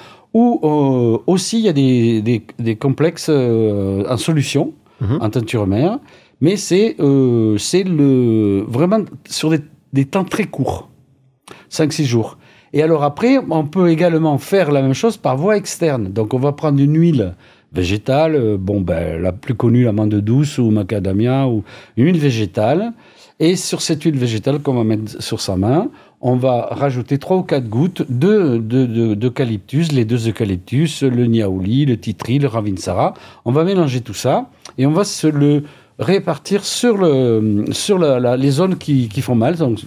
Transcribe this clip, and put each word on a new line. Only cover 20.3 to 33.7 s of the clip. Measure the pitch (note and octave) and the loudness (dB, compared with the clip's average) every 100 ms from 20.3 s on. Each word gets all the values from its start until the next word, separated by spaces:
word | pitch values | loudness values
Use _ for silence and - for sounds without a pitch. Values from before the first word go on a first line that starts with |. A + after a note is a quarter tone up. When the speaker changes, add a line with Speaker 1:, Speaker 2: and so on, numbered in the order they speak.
| B2+ D3 - | 0 0 0
Speaker 1:
ou | A#2 | 2
macadamia, | G#2+ F#2+ G#2 F#2+ G2 A#2+ C3+ C3+ | 0 0 -4 -2 0 0 0 0
ou | A2 - - - - | -2 -4 -14 -8 0
une | D#3 | 2
huile | F3 | 2
végétale. | C#3+ A2+ G2 G#2+ A2 D#3+ A#3 A3+ - - - - | 0 0 -2 0 0 0 -2 -8 -20 -20 -20 -2
Et | D#3+ F#3 | 0 0
sur | - E3+ | -4 -6
cette | - D3 | -4 -2
huile | E3+ C#3 | -2 0
végétale | A#2+ A2 C3+ D3 | -2 -2 -2 -2
qu'on | C#3+ | -2
va | B2 | 0
mettre | A2 G#2+ G#2+ - | 0 -2 -4 -10
sur | - A2+ | -8 -8
sa | - F#2 | -4 -2
main, | G#2 D3+ B3 - - _ | 2 0 -2 -8 -20 _
on | B2 B2 | -2 0
va | C3 B2 A2 | 0 0 -2
rajouter | B2 C#3 B2 - C#3 | -2 -2 -2 -4 -4
trois | - F#3 | 0 -2
ou | |
quatre | F#3 C#3+ A#2 | 0 -2 -2
gouttes | A2+ F3+ F#3 - | -2 -2 -2 -4
de, | B2 F3+ G#3+ D#3+ A#2 | 0 2 2 2 0
de, | A2 B2+ B2 | 0 0 0
de, | A2+ A2+ | 0 0
d'eucalyptus, | G#2 B2 A#2 A2+ G#2 - C#3 E3 | 0 -2 -2 -2 -4 -4 -2 0
les | C#3 | 0
deux | A2 B2 A2+ | 0 0 -2
eucalyptus, | - G#2+ F2+ - C3 D#3+ - | -2 -2 -4 -4 -2 -2 0
le | C3+ A#2+ A#2+ | -2 0 2
niaouli, | A2+ G2+ F#2 F#2+ C3 | 2 0 -2 0 0
le | D3 A2+ | 2 0
titri, | A2+ G2 - C#3 | -4 -8 -2 0
le | C#3 | 0
ravinsara. | A2+ G#2 F#2+ - F#2+ E3 - - - | -2 -4 -4 -4 -2 -2 -4 -16 -8
On | A#2 | -2
va | C#3 | 0
mélanger | F3 | 2